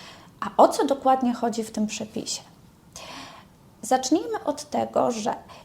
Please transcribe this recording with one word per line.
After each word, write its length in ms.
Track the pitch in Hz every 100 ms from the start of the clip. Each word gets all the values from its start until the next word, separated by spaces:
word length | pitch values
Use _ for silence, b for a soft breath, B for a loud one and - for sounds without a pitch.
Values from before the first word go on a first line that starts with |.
| B B B -
A 100 | - -
o 120 | 277
co 180 | - 285
dokładnie 480 | 277 262 262 247
chodzi 300 | 240 240 220
w 60 | 214
tym 160 | - 214
przepisie? 560 | - 214 - - - - - - - - B B B B B B - - -
Zacznijmy 600 | - 254 262 320 466 427
od 200 | - 285
tego, 460 | - 240 220 - 254
że, 240 | 226 214 - B B